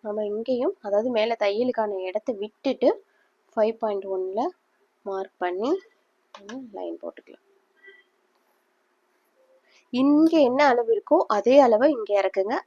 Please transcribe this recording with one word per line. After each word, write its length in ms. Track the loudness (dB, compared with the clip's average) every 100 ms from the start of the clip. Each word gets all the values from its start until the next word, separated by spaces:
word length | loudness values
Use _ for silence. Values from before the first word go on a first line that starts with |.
| -8
நம்ம 180 | -6 -4
இங்கேயும், 440 | -6 -4 -2 -2 -6
அதாவது 260 | -2 -2 0 -2
மேல 180 | -2 0
தையலுக்கான 580 | -2 0 -2 -2 -4 -4 -6
இடத்தை 260 | -6 -6 -8
விட்டுட்டு 480 | -10 _ -4 0 0 0 _ _ _ _ _
ஃபைவ் 200 | 0 0 0
பாயிண்ட் 260 | -6 -6 -6 -6
ஒன்ல 320 | -4 -4 -6 -8 _ _ _ _ -10
மார்க் 260 | -8 -10 _
பண்ணி 260 | -6 -2 -2 -2 -6 _ _ _ _
நம்ம 280 | -20 -16 -16 -14 -12
லைன் 200 | -12 -10
போட்டுக்கலாம். 420 | -12 -14 -20 -20 _ _ _ _ -20 _ _ _ _ _ _ _ _ _ _ _ _ _ _ _ _ _ _ _ _ 0
இங்க 320 | 2 4 4 4 2
என்ன 140 | 4 2
அளவு 180 | 2 0
இருக்கோ 220 | -2 2 0 2 0
அதே 180 | 4 6
அளவை 220 | 6 4 2 0
இங்க 140 | 0 0
இறக்குங்க. 360 | 0 -2 -2 -4